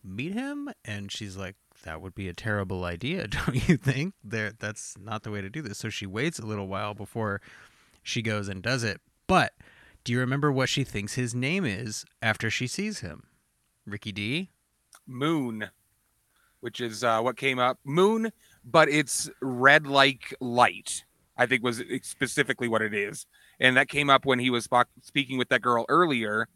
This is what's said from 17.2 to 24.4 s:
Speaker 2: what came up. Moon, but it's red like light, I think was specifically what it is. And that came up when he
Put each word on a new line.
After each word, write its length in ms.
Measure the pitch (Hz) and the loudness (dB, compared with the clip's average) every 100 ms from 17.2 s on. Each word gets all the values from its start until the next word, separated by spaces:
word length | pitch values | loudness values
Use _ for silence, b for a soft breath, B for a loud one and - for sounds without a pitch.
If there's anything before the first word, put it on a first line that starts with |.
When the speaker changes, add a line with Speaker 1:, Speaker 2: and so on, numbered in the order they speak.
Speaker 2:
what 140 | 120 120 | 2 0
came 200 | 139 127 | -2 2
up. 220 | 123 127 | 0 0
Moon, 480 | 143 151 196 226 220 - b b | -2 4 4 4 -2 -6 b b
but 240 | 123 160 156 | 2 6 6
it's 380 | 147 147 - - - | 4 2 -2 -6 -6
red 460 | 135 123 131 151 147 | -6 6 8 8 6
like 480 | 139 135 131 - - | 6 6 4 -10 -8
light, 680 | 131 120 113 90 - - - _ _ - | -2 4 4 4 -10 -12 -12 _ _ -2
I 120 | 123 | 2
think 160 | 127 | 4
was 180 | 123 117 - 131 | 2 -2 -4 -6
specifically 640 | - - 180 - 135 135 120 | -6 -4 -2 0 -2 0 0
what 160 | 110 | 0
it 100 | 110 | 0
is. 320 | 104 101 - - b b b | -2 -4 -8 -16 b b b
And 160 | 131 127 | 4 4
that 120 | 139 | 2
came 220 | 143 143 | 0 4
up 140 | 135 135 | 4 4
when 100 | |
he 140 | 127 | 2